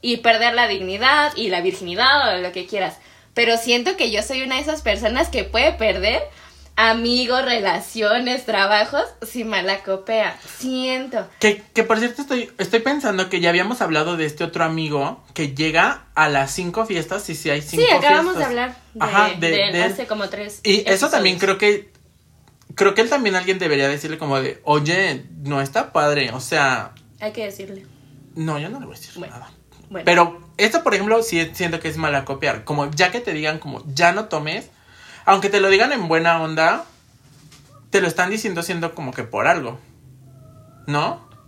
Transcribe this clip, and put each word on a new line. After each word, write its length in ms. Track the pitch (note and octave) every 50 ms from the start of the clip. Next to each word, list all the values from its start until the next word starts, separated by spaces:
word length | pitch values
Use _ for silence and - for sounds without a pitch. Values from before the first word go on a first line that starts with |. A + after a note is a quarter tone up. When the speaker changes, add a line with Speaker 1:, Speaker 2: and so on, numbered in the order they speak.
Speaker 1:
y 160 | - A#3+ A#3+
perder 360 | A#3 - A#3 A3+ A3 A#3 A#3+ A#3
la 140 | A#3+ A#3+
dignidad 680 | A3+ G3 F#3+ F#3 F#3 G3 G3+ A#3+ C4 D4 D4+ D4 D4 D4
y 140 | - A#3 G3+
la 120 | F3+ F3
virginidad 720 | E3+ F#4 - - F#3+ F3 F3 G3 A#3+ C4 C#4+ D4 C4+ A#3 F#3+
o 40 | F3+
lo 100 | F3+ F3+
que 140 | F3+ F#3 F3+
quieras. 320 | - G#3+ G3+ F#3 - - - - - - - _ _ _
Pero 240 | A#3 A#3 A3+ A#3
siento 380 | A3+ A#3 A#3+ A#3+ A#3+ A#3+ F4+ F#4+
que 140 | F#4 D4+ A#3
yo 100 | G#3 G#3 G#3+
soy 180 | - C4+ C4
una 140 | C4 B3+ C4
de 60 | C4
esas 200 | C#4+ D4+ D#4 D4+
personas 480 | - A#3 G3+ G3 A#3+ G#3+ A#3 C4 E4 -
que 140 | - B3 F#3+
puede 280 | - - A3+ C4 D#4+ -
perder 480 | - A3 G#3+ F#3 - F#3 G#3+ A#3+ D#4 D5 - - - - - - - - - _
amigos, 680 | - A3 A3+ A3+ A#3 A#3 A#3+ A#3+ B3 B3+ A#3 B3 B3+ C4
relaciones, 1000 | B3+ A#3 A3 G3 F#3+ E3 - - - - A3+ G#3+ G#3 A3 B3 B3 B3 B3 - -
trabajos 580 | - A3 G3 G3 G3 G#3 G#3 G#3+ G#3+ - C#4+ G#4+ A#4 - -
si 220 | A#3 A3 - B3+ A3
mala 400 | A3+ G#3+ F#3+ F3 F#3+ G3 G3 -
copea. 560 | F#3+ F#3+ F#3+ F#3+ - A3+ A3 G#3 F3 E3 - - - -
Siento. 720 | - - B3+ B3+ B3+ B3+ C4 C4 C4 C4 B3+ - A3 F#3+ - - -
Speaker 2:
Que, 220 | - G#3+ G#3 G#3 - _ _
que 100 | A3+ A3
por 160 | A3+ A3+ A3
cierto 220 | A#3 A#3+ A#3 -
estoy, 280 | C#4+ - C#4 B3 A3+ - -
estoy 220 | - F#3+ F3 - A3+
pensando 500 | A3+ C4 C#4+ D4 - A3 G3+ F#3 F#3+ F#3
que 120 | F#3+ F3+
ya 80 | E3+ E3+
habíamos 320 | E3+ F3+ F3+ G3+ A#3+ -
hablado 340 | G#3 E3+ D#3+ D3+ D#3 E3+ F3
de 100 | E3 D#3+
este 200 | D3 D3 - F3
otro 180 | E3 - E3+ E3
amigo 580 | D#3+ D#3+ D#3+ D#3+ D3+ D3 C#3+ C#3 D#3 - - _ _ -
que 200 | - D#3+ C#3+ C3+
llega 520 | C3+ D#3 D#3+ D#3 E3 F3+ A#3 C#4 - - - -
a 140 | D#3 D#3 D3+
las 220 | D3 C#3 C3+ C3+
cinco 340 | - - F3+ F3 F3 G#3+ A3+
fiestas 440 | A3 G3+ E3+ D3+ - F#3 G3+ G3+ -
y 60 | E3
si 140 | D3 - D#3+
hay 120 | C#3+ D3
cinco 220 | D3 - - - A#4+
Speaker 1:
Sí, 80 | B4 E4+
acabamos 420 | C#4 C#4 D4 D4 D#4 D#4+ F4+ F#4
Speaker 2:
fiestas. 20 |
Speaker 1:
de 60 | F4 D4
hablar 320 | B3+ A#3+ A#3+ B3 B3+ B3 - _ _ _
de, 120 | A3 G#3+
Speaker 2:
Ajá, 240 | G#3+ G3 G3+ G#3 G#3
de, 60 | F#3 F3 E3 E3
Speaker 1:
de 140 | D#3+ D3+ -
él 60 | G3+ E3+
Speaker 2:
de 120 | F3 F#3
él. 60 | F#3+
Speaker 1:
hace 160 | G3 - B3
como 220 | A#3 G#3+ G#3 G3 G3
tres 320 | - G#3 G#3 G#3 - - -
Speaker 2:
Y 260 | G#3 G3 G#3 G3 G3
eso 200 | F#3+ F#3+ - -
también 260 | - C4 G3+ F#3 F#3
Speaker 1:
episodios. 220 | E3+ G3 F#3+ F#3+ G3
Speaker 2:
creo 120 | G#3+ G#3 G#3 G3+
que, 120 | - - _ _ _ _ _ _ _ _ _ _ _ _ _ _ _ _ -
creo 180 | - G3 G3 G3
que 80 | G#3+
él 80 | A3+ A#3+
también 260 | D4 C#4+ B3 G#3 F#3+
alguien 240 | F#3 F3+ F3+ F#3+ F#3
debería 300 | F3+ E3 D3 C#3 C#3 C#3
decirle 280 | C#3+ D3 - D#3 D#3
como 220 | D#3 D#3+ D3 C#3 C3+
de, 220 | C3 - - - -
"Oye, 600 | D3+ D3+ D3+ D3 D3+ F3 F#3 G3 F3+ C#3+ B2+ - - - D#3+ C#3+
no 160 | C#3 D3 C#3
está 320 | C#3 C3+ - A3 C#4+ -
padre", 400 | - E3 D3 D3 D3 D3 C3+ A#2+
o 80 | A2 B2+
sea. 540 | B2+ - E3 D#3 C#3+ C3+ B2+ A2+ G2 G2+ - - _ - - -
Speaker 1:
Hay 140 | G#3 G#3+ G#3+
que 100 | A#3 A3
decirle. 420 | G3+ G3 - G3 F#3+ G3 F#3+ F#3+ - - - - - - - - - -
Speaker 2:
No, 220 | D#3+ D#3 D#3+ D3+
yo 120 | C#3+ D3+ F3+
no 100 | A3+ C#4
le 60 | B3
voy 100 | D#3+ -
a 20 | -
decir 140 | - - -
Speaker 1:
Bueno, 160 | E3+ E3+ - -
Speaker 2:
nada. 180 | A#2 - - - - _ _ - - - -
Speaker 1:
bueno. 160 | G3 F#3 E3
Speaker 2:
Pero 360 | G3 - F3 F3 E3+ - - - - -
esto, 260 | - G3+ A3 - E4+
por 120 | E4 C#4 G#3+
ejemplo, 280 | F#3 G3 G#3 A3+ A#3 A3+
sí 220 | A3+ F3+ E3+ E3 D#3+ -
siento 280 | - F#3 E3+ D#3+ E3
que 80 | - E3
es 80 | D3
mala 260 | D#3+ D#3+ D3+ C#3+ C#3 C3+
copiar. 400 | - C#3 C3+ D#3 C#3+ B2+ - -
Como 260 | - D3+ C#3 C#3+ C#3+
ya 200 | D3+ D3 F#3 F3+
que 80 | F#3 A#3+
te 140 | A#3+ G#3 E3+
digan 260 | D3+ D3+ D#3 D#3+ D#3
como, 240 | - C#3+ B2 A2+ - D3+ C3+
"Ya 200 | C3+ F3 F3 F3+
no 120 | G3+ A3 G#3+
tomes", 400 | - D#3 D3 D#3 E3 G#3+ - - _ _ _ _ - - - - - - -
aunque 240 | - G3 F#3+ F3+ G3+
te 100 | G3+ G3+
lo 100 | F#3+ G3
digan 220 | G3 G3 A#3 C4+ D4
en 140 | B3 F3+
buena 340 | E3 D#3+ E3 E3 E3+ E3+ E3
onda, 440 | D#3+ D#3+ D#3+ D#3 D#3+ E3+ - - - - - _ _ _ _ _ _ - - - - - - - - _ - - - -
te 100 | - G3
lo 60 | F#3
están 220 | E3+ D#3+ - F3+ F#3
diciendo 320 | G#3 A3 - A3 F3 E3 E3+
siendo 320 | - F#3 E3+ E3 E3 E3
como 160 | - D#3 B2+
que 120 | B2 - A#2+
por 220 | A2 - G2+ A2
algo, 300 | D3 F3 E3 C3+ A#2 B2+ C3 - - - _ _ - - - - - - - - - - - - - - - -
¿no? 400 | - D3 D3 D#3 G3 - - - - - - -